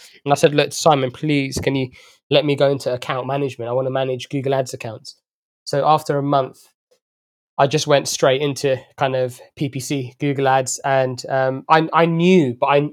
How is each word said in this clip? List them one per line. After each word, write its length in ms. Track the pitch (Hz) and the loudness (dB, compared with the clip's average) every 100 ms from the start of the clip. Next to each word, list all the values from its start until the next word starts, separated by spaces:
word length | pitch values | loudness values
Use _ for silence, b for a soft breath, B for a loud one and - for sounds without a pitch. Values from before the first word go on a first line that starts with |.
| b b | b b
And 80 | 143 | -2
I 40 | 143 | 2
said, 180 | 160 | 4
"Look, 180 | 147 139 | 2 0
Simon, 380 | - 170 143 131 | 2 2 4 2
please, 480 | - 151 147 135 139 | -4 -2 0 -2 -4
can 160 | 139 | -2
you 160 | 135 127 b b b - | -2 -4 b b b 0
let 140 | 143 | 2
me 120 | 147 135 | 2 2
go 140 | 139 | 2
into 220 | 139 123 | 0 -4
account 340 | 123 - 131 127 | -6 -6 -6 -4
management? 420 | 139 139 120 117 | -4 -4 -6 -6
I 40 | |
wanna 180 | 127 131 | -4 -2
manage 380 | 131 131 127 - | -2 -4 -6 -6
Google 260 | 143 131 | -6 -2
Ads 200 | 135 135 | -2 -2
accounts." 420 | 131 117 113 - - _ _ _ _ | -8 -12 -14 -18 -20 _ _ _ _
So 220 | - 143 139 | -6 0 2
after 320 | 156 - 143 | 2 2 -2
a 40 | |
month, 440 | 139 143 131 - _ _ _ _ _ _ _ _ _ - | 0 0 0 -8 _ _ _ _ _ _ _ _ _ 0
I 80 | 139 | 0
just 200 | 151 - | 0 2
went 220 | 139 107 | 2 0
straight 320 | - 151 131 | 0 2 2
into 400 | 147 131 143 127 - - | -2 -2 -2 -2 -6 -4
kind 180 | 135 | -2
of 240 | 131 127 123 - | -2 -4 -6 -16
P 140 | - 143 | -8 -6
P 120 | 131 | -6
C, 340 | - 143 120 - | -6 -6 -6 -6
Google 300 | 143 139 135 | -4 0 2
Ads, 320 | 131 127 - | 2 0 -4
and, 400 | 143 135 127 123 - | 0 0 0 -4 -4
um, 360 | 135 131 135 - | -2 -2 -2 2
I, 200 | 156 160 | 2 4
I 140 | 156 170 | 2 2
knew, 500 | 165 175 185 135 120 | 2 4 4 4 0
but 80 | 139 | 0
I, 200 | 143 147 | 2 0